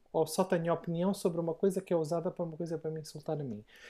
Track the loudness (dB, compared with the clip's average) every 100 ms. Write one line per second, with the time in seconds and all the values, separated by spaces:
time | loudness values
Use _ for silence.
0 | _ 0 2 2 2 2 2 0 0 0
1 | 0 2 0 0 -2 2 2 2 2 2
2 | 2 0 -2 -4 -6 -4 -4 -4 -4 -6
3 | -8 -10 -4 -4 -4 -8 -12 -20